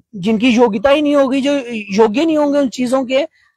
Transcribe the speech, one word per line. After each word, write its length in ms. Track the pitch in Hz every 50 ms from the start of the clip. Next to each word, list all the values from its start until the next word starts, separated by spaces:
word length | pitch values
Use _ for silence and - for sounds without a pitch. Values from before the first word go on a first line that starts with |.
| - _ -
जिनकी 360 | 208 170 214 226 208 214 262
योग्यता 400 | 226 226 247 233 202 226 196 277
ही 120 | 277 311 302
नहीं 140 | 285 294
होगी, 240 | 285 277 254 254 277
जो 240 | 254 285 285 285 247 240
योग्य 540 | 240 220 208 202 196 202 226 220 202 262 320
नहीं 120 | 330 311
होंगे 220 | 302 294 285 277 285
उन 100 | 285 247
चीजों 360 | - - 254 240 247 269 269
के, 220 | 226 262 262 311 - _ _ _ _ _